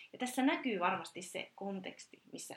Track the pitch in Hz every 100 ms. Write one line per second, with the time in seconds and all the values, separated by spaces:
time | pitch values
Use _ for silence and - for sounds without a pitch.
0 | - - 240 - 262 330 269 196 175 175
1 | - - 185 175 - - 190 190 185 -
2 | - - - - -